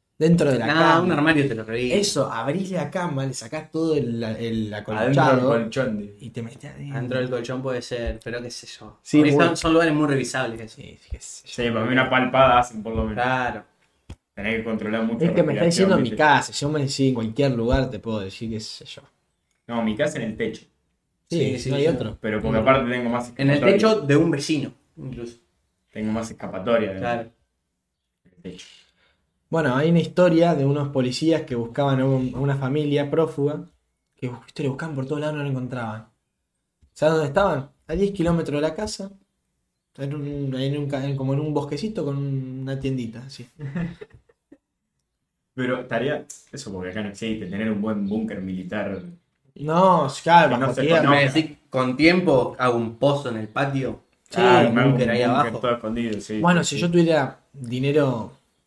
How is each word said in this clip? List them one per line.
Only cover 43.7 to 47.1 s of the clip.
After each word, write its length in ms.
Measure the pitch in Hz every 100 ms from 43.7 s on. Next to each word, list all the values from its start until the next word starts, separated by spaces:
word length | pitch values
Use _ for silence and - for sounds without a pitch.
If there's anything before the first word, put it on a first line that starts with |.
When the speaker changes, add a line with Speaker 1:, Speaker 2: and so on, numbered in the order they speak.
| 156 170 175 - - _ _ _ - _ _ _ _ _ _ _ _ _
Speaker 3:
Pero 280 | 127 131 -
estaría, 440 | - 117 135 151 - - _
eso 200 | 139 110
porque 200 | 92 90
acá 100 | 101
no 60 |
existe, 360 | 101